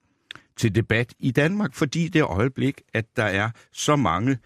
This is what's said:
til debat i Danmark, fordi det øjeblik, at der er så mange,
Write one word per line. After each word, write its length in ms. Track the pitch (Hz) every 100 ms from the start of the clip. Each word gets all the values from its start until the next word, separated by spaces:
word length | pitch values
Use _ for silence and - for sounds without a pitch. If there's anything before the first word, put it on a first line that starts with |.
| _ _ - - _ -
til 180 | 117
debat 400 | 101 107 110 123 -
i 120 | 143
Danmark, 440 | 123 147 208 185
fordi 340 | - 147 165 165
det 140 | 156
øjeblik, 580 | 139 90 127 131 127 - -
at 240 | 110 107 -
der 80 |
er 260 | 107 95 110 - _
så 240 | - - 147
mange, 420 | 104 85 123 131